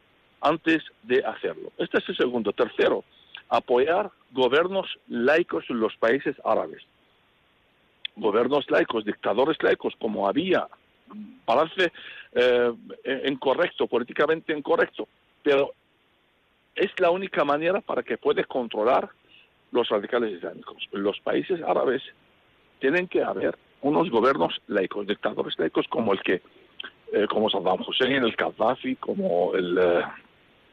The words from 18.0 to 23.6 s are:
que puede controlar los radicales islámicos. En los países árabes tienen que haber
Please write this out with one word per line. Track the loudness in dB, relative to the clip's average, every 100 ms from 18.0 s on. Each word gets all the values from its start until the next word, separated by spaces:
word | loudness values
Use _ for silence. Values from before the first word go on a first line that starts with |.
que | -4 -2
puede | 0 0
controlar | -2 -4 -4 0 2 2 0 -10 _ _ _ _ _
los | -2 0
radicales | 0 0 -2 -2
islámicos. | -4 -10 -12 -16 -14 -10
En | -4
los | -2 -2
países | -2 -2 -2 -2
árabes | 0 0 0 -2 -6 -20 _ _ _ _ _ _
tienen | 0 0 0
que | -2
haber | -2 -2 -4 -4